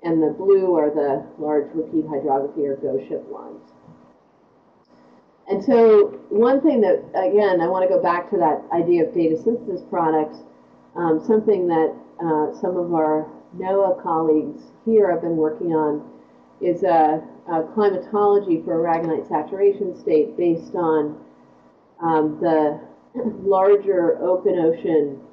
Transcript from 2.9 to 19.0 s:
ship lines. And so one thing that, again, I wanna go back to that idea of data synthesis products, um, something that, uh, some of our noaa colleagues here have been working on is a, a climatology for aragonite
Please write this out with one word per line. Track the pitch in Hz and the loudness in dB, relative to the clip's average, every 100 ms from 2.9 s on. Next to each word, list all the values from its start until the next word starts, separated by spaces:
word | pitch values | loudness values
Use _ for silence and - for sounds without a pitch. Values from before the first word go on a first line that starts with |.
| - - | -6 -6
ship | 151 - | -10 -10
lines. | - - - - _ - - _ _ _ _ _ _ _ _ _ _ _ _ _ _ - | -16 -16 -20 -20 _ -20 -20 _ _ _ _ _ _ _ _ _ _ _ _ _ _ -6
And | 196 | -6
so | - 233 226 214 202 - - | 2 4 6 6 4 -2 -6
one | 202 233 269 | 0 2 4
thing | 311 254 | 2 2
that, | 196 175 - | 2 0 -2
again, | - 185 202 208 185 | -4 0 2 2 2
I | 170 | 0
wanna | 185 185 | 0 2
go | 185 | 2
back | 175 175 175 | 0 -2 -2
to | 190 | 0
that | 170 147 - | 0 0 -4
idea | 170 170 175 156 | -2 0 2 2
of | |
data | 175 165 156 | 0 0 0
synthesis | - 233 - 180 - | -2 -4 -4 -10 -6
products, | 185 160 156 151 - - - _ _ _ - | -2 0 0 -2 -6 -20 -20 _ _ _ -6
um, | 170 156 - | -2 0 2
something | 220 214 196 180 | 0 2 0 2
that, | 165 160 - - - | 0 0 -2 -18 -8
uh, | 170 156 151 - | -2 0 -2 -4
some | 196 180 | -4 -4
of | 175 | -2
our | 170 156 156 151 - - 175 | 0 0 0 -4 -14 -20 -10
noaa | 190 196 196 180 | -2 0 2 0
colleagues | 180 160 160 156 139 - - - | -2 -2 2 0 0 -10 -18 -10
here | - 220 196 | 2 4 4
have | 170 | 0
been | 170 165 | -2 0
working | 156 156 175 | -2 -2 -2
on | 160 151 151 - - - _ _ _ | 0 0 -4 -8 -20 -20 _ _ _
is | 180 170 | -4 0
a, | 190 170 156 156 - - - | 2 4 4 0 -6 -20 -6
a | 165 160 | -4 -4
climatology | - 208 185 - 208 208 202 196 160 | 0 0 0 -4 0 4 4 2 -2
for | - 165 | 0 -2
aragonite | 165 165 | 0 0